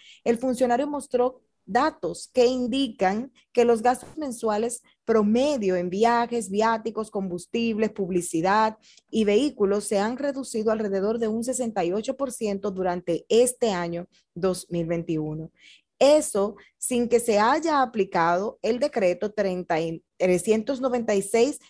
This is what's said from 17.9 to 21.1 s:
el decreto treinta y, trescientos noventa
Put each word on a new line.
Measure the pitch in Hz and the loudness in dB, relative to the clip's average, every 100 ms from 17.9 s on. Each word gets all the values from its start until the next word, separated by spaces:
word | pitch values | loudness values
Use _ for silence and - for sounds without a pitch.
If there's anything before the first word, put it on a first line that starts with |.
| 226 196 180 165 175 208 - | 0 -2 2 2 2 -2 -4
el | 214 240 | -4 0
decreto | 294 233 185 - 214 | -2 0 0 0 -4
treinta | 208 196 180 180 165 | -2 -2 -2 -2 -2
y, | 165 165 _ - | -2 -6 _ -2
trescientos | 185 180 202 220 220 269 | 2 2 2 0 0 -2
noventa | 262 247 233 | -2 -2 0